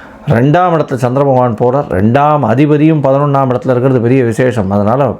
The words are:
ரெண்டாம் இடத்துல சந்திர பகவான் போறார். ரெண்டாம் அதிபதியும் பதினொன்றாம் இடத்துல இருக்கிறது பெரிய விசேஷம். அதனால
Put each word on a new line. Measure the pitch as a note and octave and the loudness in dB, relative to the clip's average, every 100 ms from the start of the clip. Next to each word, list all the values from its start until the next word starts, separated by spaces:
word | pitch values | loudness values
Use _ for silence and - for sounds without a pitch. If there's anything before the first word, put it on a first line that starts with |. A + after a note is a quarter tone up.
| - - - | -20 -10 -2
ரெண்டாம் | A2+ C3+ E3+ F3+ D#3+ | 0 2 2 2 0
இடத்துல | - | -2
சந்திர | B2+ B2 C3+ C#3+ | -4 -2 0 0
பகவான் | B2+ B2 | 2 0
போறார். | A2 B2 C#3 - | 0 0 0 -2
ரெண்டாம் | F#2 G#2+ C3 D3 D3+ A2 A#2+ | -2 0 2 2 0 0 0
அதிபதியும் | D3+ D3+ D#3 D#3 | 2 2 2 2
பதினொன்றாம் | C3+ C#3 D3 C#3 C3 | 0 0 0 0 0
இடத்துல | B2 B2+ | -2 -2
இருக்கிறது | A#2+ A#2+ C3 | 0 0 0
பெரிய | A#2 C3+ | 2 0
விசேஷம். | A#2 A2 B2+ A2 F#2+ | 0 0 -2 -2 -2
அதனால | G2+ G2+ C3 B2+ | -2 0 0 -2